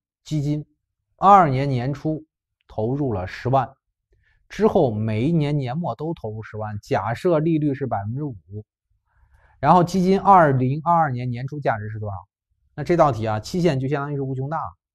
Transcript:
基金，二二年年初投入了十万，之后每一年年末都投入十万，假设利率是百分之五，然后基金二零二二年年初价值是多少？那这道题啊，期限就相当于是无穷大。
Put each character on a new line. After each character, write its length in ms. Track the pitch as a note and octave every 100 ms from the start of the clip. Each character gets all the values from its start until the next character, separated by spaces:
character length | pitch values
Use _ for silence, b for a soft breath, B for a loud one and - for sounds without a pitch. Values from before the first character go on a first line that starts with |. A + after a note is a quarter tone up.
| _ _
基 180 | - D3+
金， 240 | C#3+ D3+ - _ _ _ _ _
二 120 | F#3+
二 200 | G3 D#3
年 200 | C3 C#3+
年 240 | B2 B2+
初 320 | - D#3 D#3 - _ _ _ _
投 280 | - A2 C#3
入 160 | C3+
了 160 | G2 F#2
十 220 | - B2
万， 200 | C3 A#2+ - _ _ _ _ _ _ _
之 160 | - A3
后 260 | G3 C3
每 320 | G#2+ A2 G#2+ C#3
一 60 |
年 260 | E3 C#3+ D3
年 200 | B2+ D3+
末 180 | D#3 A2+
都 180 | D#3
投 160 | E3 A2
入 140 | A2
十 140 | G#2 G#2+
万， 200 | G#2+ G2+
假 300 | - B2 G#2
设 260 | A#2 F#3 D#3
利 180 | D#3+ D#3
率 160 | D3+
是 140 | C3+ C3
百 160 | G#2+
分 100 | G#2
之 80 | C3
五， 140 | D3 G2 F2+ G#2 - _ _ _ _ _ _ _ _ _
然 120 | C#3+
后 80 | F3+
基 200 | F3 F#3+
金 180 | F3+ F#3+
二 320 | F#3+ F#3+ D3+
零 300 | C3 B2+ D3+
二 100 | D#3+
二 160 | E3+ D3+
年 200 | B2 B2
年 180 | A#2+ C3+
初 100 | D3+
价 180 | C#3 A2+
值 100 | G#2+
是 80 | A2
多 120 | G#2
少？ 60 | F#2 - _ _ _ _ -
那 80 |
这 140 | C#3+ E3+
道 160 | D3
题 120 | A2 A2
啊， 140 | G#2+
期 220 | - F#3
限 180 | E3+ C3+
就 80 | C3+
相 160 | D3
当 80 | D3
于 60 | C#3+
是 40 |
无 140 | C3+ C3
穷 140 | C#3
大。 100 | D#3+ G2+ - _